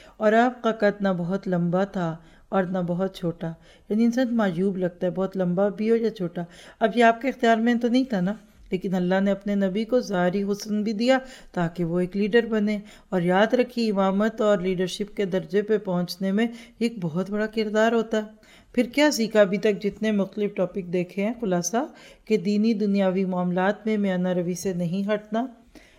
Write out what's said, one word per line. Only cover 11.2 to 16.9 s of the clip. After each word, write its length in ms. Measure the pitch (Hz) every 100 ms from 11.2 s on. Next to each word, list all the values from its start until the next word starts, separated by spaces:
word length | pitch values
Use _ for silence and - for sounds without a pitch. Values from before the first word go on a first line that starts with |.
| 254 - -
ताकि 300 | - 165 175
वो 160 | 170 175
एक 140 | 180 196
लीडर 300 | 208 233 226
बने। 340 | 220 208 208 208 - -
और 100 | 185
याद 320 | 175 185 220
रखिए, 340 | 240 247 - 226
इमामत 520 | 196 190 190 220 220
और 220 | 214 202
लीडरशिप 520 | 185 180 180 - 202 -
के 100 | 202
दर्जे 360 | 185 160 190
पे 160 | 208 214
पहुंचने 540 | 202 180 175 - 190
में 160 | 196 233 233 - -
एक 160 | 233